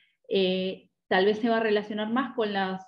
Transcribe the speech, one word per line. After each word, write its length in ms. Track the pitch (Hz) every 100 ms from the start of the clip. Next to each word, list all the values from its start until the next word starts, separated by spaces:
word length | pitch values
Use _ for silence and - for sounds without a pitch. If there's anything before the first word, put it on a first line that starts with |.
| _ _ -
eh, 600 | 196 185 185 185 - _ _ -
tal 160 | 190
vez 140 | 202 214
se 100 | 240
va 80 | 226
a 40 |
relacionar 480 | 220 208 202 208 214
más 240 | 240 247
con 180 | - 214
las, 340 | 196 190 190